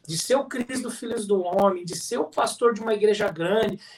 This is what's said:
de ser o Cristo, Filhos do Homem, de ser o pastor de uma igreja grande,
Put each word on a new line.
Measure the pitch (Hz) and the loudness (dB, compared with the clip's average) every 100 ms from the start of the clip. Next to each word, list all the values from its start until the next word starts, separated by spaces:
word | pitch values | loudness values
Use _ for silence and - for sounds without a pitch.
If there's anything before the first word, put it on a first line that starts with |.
| - | -8
de | 165 | -6
ser | - 269 | 0 0
o | 269 | 0
Cristo, | 247 240 254 240 | -6 -6 -6 -6
Filhos | - 240 233 202 | -8 -6 -6 0
do | 202 | 0
Homem, | 175 190 202 180 | 2 4 4 2
de | 175 - | -4 -8
ser | - 247 | -6 -4
o | |
pastor | - - 180 - 240 | -2 -2 -2 2 2
de | 226 | 2
uma | 226 | -2
igreja | 208 208 208 208 | 2 2 4 0
grande, | 160 170 220 - - - | 0 2 2 2 -2 -12